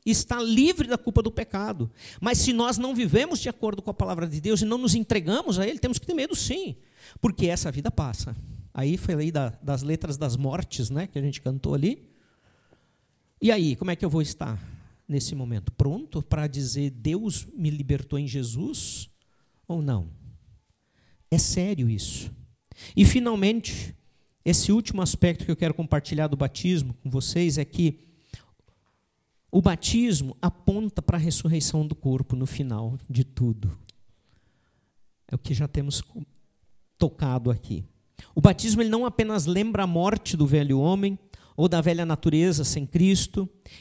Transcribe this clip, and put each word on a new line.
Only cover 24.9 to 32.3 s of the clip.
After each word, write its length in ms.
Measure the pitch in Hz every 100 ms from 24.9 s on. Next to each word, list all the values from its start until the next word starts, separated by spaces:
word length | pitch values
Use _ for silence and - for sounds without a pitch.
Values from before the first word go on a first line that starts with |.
| 202
aspecto 420 | 165 - 180 165
que 60 | -
eu 60 | 160
quero 180 | 165
compartilhar 540 | 160 156 147 - 156 151
do 80 | 139
batismo 580 | 139 - 180 175 127 120
com 80 | 131
vocês 480 | 131 - 170 170 147
é 60 |
que 340 | 139 - 160 - _ _ _ - _ _ _ _ _ _ _ _ _ _ _
o 100 | 180
batismo 760 | 185 165 - 233 240 151 135 -
aponta 600 | 180 - - 202 214 -
para 140 | - 170
a 40 |
ressurreição 640 | 160 - 160 160 - 156
do 120 | 151 151
corpo 400 | 135 131 -